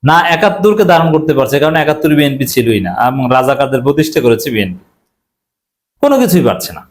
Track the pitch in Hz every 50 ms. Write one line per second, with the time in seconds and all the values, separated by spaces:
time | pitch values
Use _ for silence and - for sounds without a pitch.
0 | - 139 156 170 170 170 170 165 - 202 175 - 180 214 208 214 208 170 175 165
1 | 165 165 156 156 156 156 147 131 135 - 139 143 143 156 160 165 151 151 151 156
2 | - 156 151 147 147 143 135 135 135 120 - 131 117 113 113 101 92 87 87 -
3 | 117 123 131 135 131 123 127 131 131 131 139 135 143 135 135 131 123 139 143 -
4 | 156 160 156 160 127 120 117 110 - 147 120 110 101 92 90 90 _ _ _ _
5 | _ _ _ _ _ _ _ _ _ _ _ _ _ _ _ _ _ _ _ _
6 | - 285 285 262 247 185 165 180 135 120 92 - - - - - - _